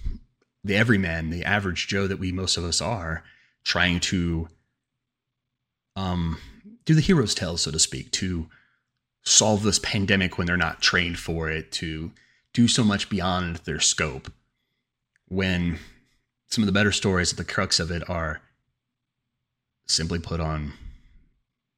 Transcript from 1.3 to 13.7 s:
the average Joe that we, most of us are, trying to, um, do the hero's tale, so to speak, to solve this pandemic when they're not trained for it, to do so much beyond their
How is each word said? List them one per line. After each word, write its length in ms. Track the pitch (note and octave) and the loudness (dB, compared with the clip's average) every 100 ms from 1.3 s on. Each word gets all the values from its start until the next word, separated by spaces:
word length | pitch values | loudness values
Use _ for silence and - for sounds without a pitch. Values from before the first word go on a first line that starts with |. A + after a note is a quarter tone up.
the 120 | E2 | -4
average 440 | E2+ G2+ G2 E2 - | 0 0 0 -4 -2
Joe 200 | G2 G2 | 0 0
that 120 | F#2+ | -2
we, 120 | F#2 | -4
most 240 | F2+ F#2 - | -2 -2 -2
of 80 | |
us 160 | F2 E2 | -2 -2
are, 440 | D#2+ A2+ E2 E2 - - _ _ | -2 -4 -4 -8 -10 -20 _ _
trying 360 | - F2 F2+ F2 | -2 2 4 2
to, 460 | - F#2+ F2 E2 D#2+ - _ _ _ _ _ _ _ _ _ _ _ _ _ - | 2 0 0 -2 -4 -12 _ _ _ _ _ _ _ _ _ _ _ _ _ -6
um, 440 | F#2+ F2+ E2+ D#2+ - - - - - | -2 0 -2 -4 -10 -20 -20 -6 2
do 80 | |
the 80 | D#3 | 4
hero's 320 | D3 E3+ G#2+ | 6 4 4
tale, 240 | - F2 F2 | 0 -4 -4
so 140 | - | -2
to 80 | D#2 | 0
speak, 320 | - C2 - | -2 -4 -6
to 360 | - F#2+ F2 D#2+ - _ _ _ _ _ _ | -4 -2 -4 -6 -12 _ _ _ _ _ _
solve 400 | - - G#2+ G#2+ | 2 4 6 4
this 160 | G#2 F#2+ | 2 0
pandemic 580 | - G#2+ F#2+ G2 F#2 - | 0 -2 2 2 2 0
when 100 | F2 | 0
they're 80 | F2 | 2
not 260 | E2 - | 0 0
trained 360 | - F2+ F2 E2+ | 0 2 0 -4
for 300 | - D#2+ D#2+ | -6 -4 -4
it, 220 | D#2+ D#2+ | -6 -6
to 400 | - E2+ D#2 E2 - _ _ _ | -8 -6 -6 -8 -12 _ _ _
do 160 | - A#2 | 4 4
so 140 | - | 6
much 260 | G#2+ G2+ - | 4 2 0
beyond 480 | G2+ F2+ F2+ F2 E2 | -2 0 0 -2 -6
their 220 | - | -6